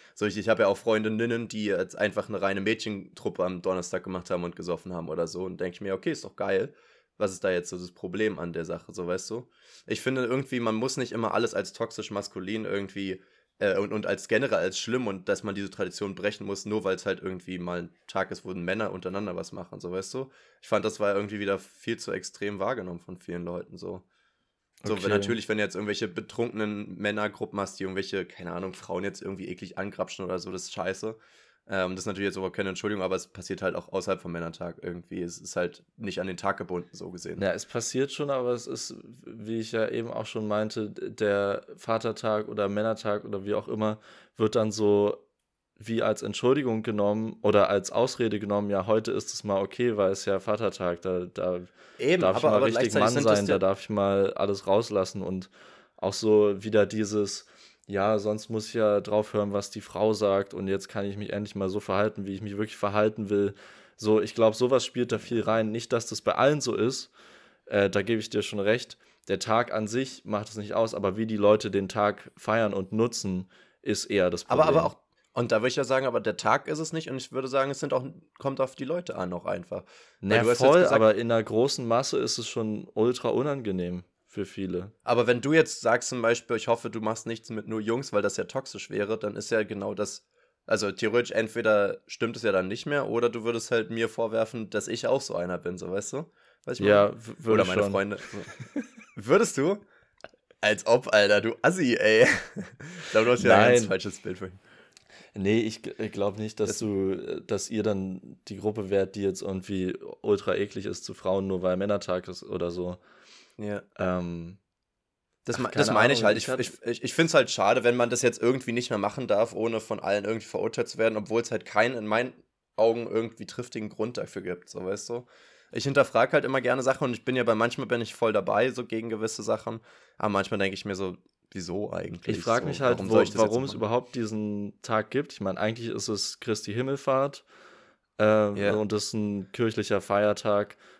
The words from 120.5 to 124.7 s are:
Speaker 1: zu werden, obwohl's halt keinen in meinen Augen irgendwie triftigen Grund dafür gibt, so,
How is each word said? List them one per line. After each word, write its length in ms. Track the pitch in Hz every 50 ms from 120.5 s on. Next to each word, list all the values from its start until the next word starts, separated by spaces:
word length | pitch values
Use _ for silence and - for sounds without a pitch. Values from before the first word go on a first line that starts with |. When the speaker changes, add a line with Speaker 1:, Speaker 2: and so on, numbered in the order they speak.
| - 110 101 110 - - 120 -
Speaker 1:
zu 100 | - -
werden, 200 | 113 113 110 107
obwohl's 340 | 104 - 110 117 117 -
halt 140 | 117 104 -
keinen 300 | - - 104 113 123 131 117
in 100 | 107 107
meinen 260 | 107 113 123 127 - - _ _ _ _ _ _ -
Augen 320 | - 110 117 113 120 117 107
irgendwie 380 | - 113 113 110 - - 104
triftigen 440 | - - - 120 - - 113 107 104
Grund 280 | - - 107 120 120 -
dafür 240 | - - - 101
gibt, 280 | 92 92 90 87 -
so, 140 | -